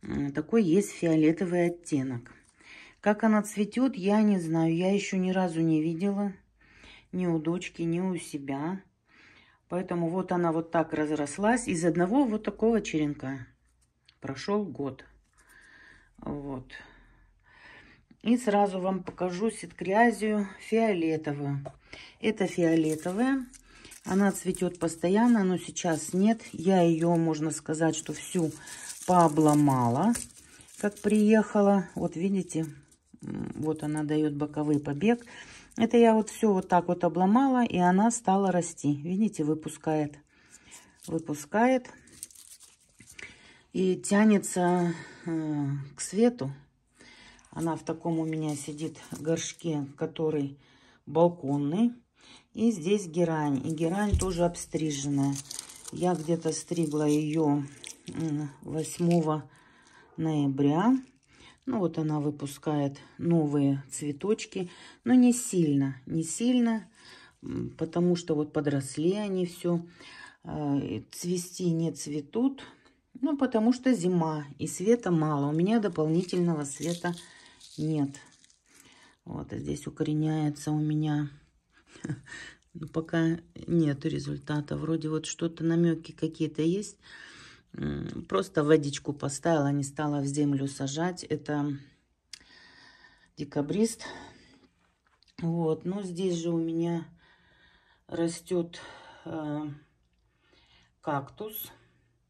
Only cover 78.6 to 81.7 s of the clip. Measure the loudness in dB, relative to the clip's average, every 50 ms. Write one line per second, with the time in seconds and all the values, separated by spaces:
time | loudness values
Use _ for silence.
78.6 | _ _ _ -20 -20 -20 -20 -20 -20 -20 _ _ _ -12 -10 -10 -10 -10 -10 -8
79.6 | -6 -6 -6 -6 -8 -12 -6 -4 -4 -2 0 0 0 0 0 0 0 -2 -2 -4
80.6 | -4 -2 -2 0 0 0 0 0 0 0 0 -2 -2 -4 -8 -16 _ _ _ _
81.6 | _ _